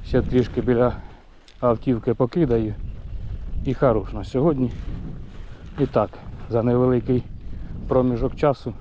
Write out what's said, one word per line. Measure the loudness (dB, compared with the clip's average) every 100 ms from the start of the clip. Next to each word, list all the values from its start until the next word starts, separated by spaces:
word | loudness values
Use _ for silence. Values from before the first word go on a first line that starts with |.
| 2
Ще | 2
трішки | 4 2 2 0
біля | 2 4 4 0 -12 -18 -20 -20 -20 0
автівки | 2 2 2 0 0
покидаю. | 0 2 2 4 2 0 -4 -8 -8 -10 -8 -6 -8 -4 -2
І | -2
хорош | 2 4 4 0
на | -6
сьогодні. | -4 2 2 2 -2 -2 -6 -6 -8 -10 -12 -14 -14 -14 -12 -2
І | 0
так, | 2 0 -4 -14 -12 -2
за | 0
невеликий | 4 4 4 2 2 0 0 -10 -10 -8 -8 -8 2
проміжок | 2 4 2 -2 2
часу | 2 2 -4 -8